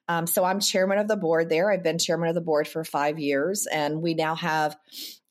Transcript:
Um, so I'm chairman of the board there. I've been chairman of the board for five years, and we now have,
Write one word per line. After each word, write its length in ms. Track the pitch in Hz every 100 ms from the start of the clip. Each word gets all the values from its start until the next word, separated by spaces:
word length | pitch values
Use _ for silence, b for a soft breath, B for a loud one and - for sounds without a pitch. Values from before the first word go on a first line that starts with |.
| -
Um, 200 | 170 170
so 160 | -
I'm 160 | 180 196
chairman 380 | 196 196 190 196
of 100 | 208
the 80 | 214
board 320 | 165 165 165
there. 240 | 160 202
I've 100 | 190
been 160 | 170 165
chairman 300 | - 160 165
of 80 | 170
the 40 |
board 280 | 143 151 156
for 160 | 160
five 340 | 160 151 147 156
years, 480 | 143 139 160 208 -
and 340 | 156 147 156
we 140 | 170
now 220 | 160 156 165
have, 400 | 170 156 151 - _ B B B _